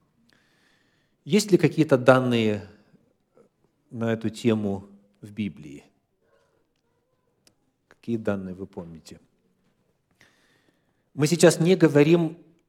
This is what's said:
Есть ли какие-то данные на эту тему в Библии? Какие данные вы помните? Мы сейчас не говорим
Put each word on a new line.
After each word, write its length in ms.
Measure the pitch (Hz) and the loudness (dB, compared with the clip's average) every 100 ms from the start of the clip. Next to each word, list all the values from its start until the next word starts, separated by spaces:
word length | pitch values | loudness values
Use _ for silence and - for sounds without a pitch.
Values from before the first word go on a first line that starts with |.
| _ _ _ _ _ _ _ _ _ _ _ _ - | _ _ _ _ _ _ _ _ _ _ _ _ -2
Есть 260 | 196 208 | -2 2
ли 60 | 175 | 2
какие-то 400 | 151 - 151 135 | 2 0 0 2
данные 680 | 123 131 123 117 107 104 95 - _ _ _ _ _ _ _ _ _ _ _ | 4 4 2 0 -2 -4 -8 -20 _ _ _ _ _ _ _ _ _ _ _
на 220 | 117 113 | -8 -6
эту 160 | 113 110 | -4 -6
тему 580 | - 120 110 104 98 - - _ _ | -4 -2 -2 -2 -8 -12 -20 _ _
в 120 | 104 | -16
Библии? 520 | 104 101 73 - 69 - _ _ _ _ _ _ _ _ _ _ _ _ _ _ _ _ _ _ _ _ | -10 -10 -10 -18 -20 -20 _ _ _ _ _ _ _ _ _ _ _ _ _ _ _ _ _ _ _ _
Какие 260 | _ - 117 | _ -10 -8
данные 380 | 104 101 95 90 | -6 -8 -8 -14
вы 100 | 95 | -16
помните? 540 | - 85 80 - - _ _ _ _ _ _ _ _ _ _ _ _ _ _ _ _ _ _ _ | -16 -18 -20 -20 -20 _ _ _ _ _ _ _ _ _ _ _ _ _ _ _ _ _ _ _
Мы 140 | - 147 | -4 -2
сейчас 320 | 170 170 151 | 4 4 4
не 160 | 160 180 | 2 2
говорим 600 | 160 143 147 170 160 - _ _ | 4 4 4 2 0 -8 _ _